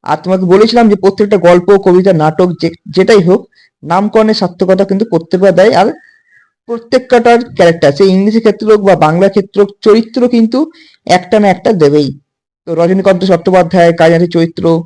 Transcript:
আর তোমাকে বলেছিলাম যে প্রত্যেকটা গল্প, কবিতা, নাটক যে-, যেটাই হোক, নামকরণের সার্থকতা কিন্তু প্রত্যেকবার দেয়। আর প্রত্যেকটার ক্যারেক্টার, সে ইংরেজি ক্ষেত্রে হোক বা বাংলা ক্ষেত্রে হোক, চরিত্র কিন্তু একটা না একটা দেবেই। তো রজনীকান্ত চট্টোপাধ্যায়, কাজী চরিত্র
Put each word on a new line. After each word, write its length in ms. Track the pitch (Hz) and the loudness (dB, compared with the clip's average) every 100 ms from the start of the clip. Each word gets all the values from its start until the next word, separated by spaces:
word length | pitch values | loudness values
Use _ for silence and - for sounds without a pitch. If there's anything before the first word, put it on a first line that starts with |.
আর 120 | - 156 | -6 -6
তোমাকে 200 | 180 185 185 | -4 -4 0
বলেছিলাম 320 | 185 226 233 226 | 2 2 2 0
যে 60 | 202 | 2
প্রত্যেকটা 360 | 190 190 208 202 170 | -2 -2 -2 2 2
গল্প, 200 | 180 175 196 190 | 2 2 0 2
কবিতা, 260 | 180 185 165 | 2 2 0
নাটক 260 | 151 160 180 165 | -2 -2 -4 -2
যে-, 200 | 170 170 - 160 | -8 -8 -8 -4
যেটাই 260 | 190 220 170 | 2 2 2
হোক, 120 | 208 - _ _ _ | -2 -4 _ _ _
নামকরণের 560 | 147 175 208 220 214 214 | -4 -4 0 0 0 -2
সার্থকতা 440 | 180 180 180 185 190 | -4 -4 -2 0 0
কিন্তু 140 | 196 226 | -2 -2
প্রত্যেকবার 400 | - 170 185 196 175 | -4 -4 -2 0 2
দেয়। 140 | 202 247 | 2 2
আর 60 | 208 330 _ _ _ _ _ _ _ | -2 -4 _ _ _ _ _ _ _
প্রত্যেকটার 720 | 233 233 254 254 240 233 233 240 - | -14 -4 -4 0 0 2 0 -2 0
ক্যারেক্টার, 340 | 170 170 147 143 | 0 2 -2 0
সে 80 | 190 | 0
ইংরেজি 260 | 185 202 220 | 2 0 0
ক্ষেত্রে 240 | 226 208 214 | -2 -4 0
হোক 80 | 214 196 | 0 2
বা 60 | 185 156 | 0 0
বাংলা 200 | 165 196 | 0 0
ক্ষেত্রে 240 | 202 196 196 | -2 -4 -2
হোক, 100 | 196 - 220 | -4 -2 0
চরিত্র 340 | 220 220 - 240 | 2 0 -4 -2
কিন্তু 240 | 240 220 247 320 - _ _ - | 0 0 -2 -6 -10 _ _ -4
একটা 300 | 180 180 214 | -4 0 0
না 40 | 202 | 0
একটা 160 | 180 226 208 | 0 -2 0
দেবেই। 260 | 147 151 139 139 _ _ _ _ | 2 2 -2 -8 _ _ _ _
তো 60 | - 160 | -10 -2
রজনীকান্ত 420 | 170 190 196 185 190 | 0 0 0 0 0
চট্টোপাধ্যায়, 600 | 170 170 185 170 185 170 170 | -2 0 0 0 2 2 2
কাজী 280 | 165 165 175 170 | 0 0 0 -2
চরিত্র 280 | 165 165 170 165 | -4 -2 -2 -2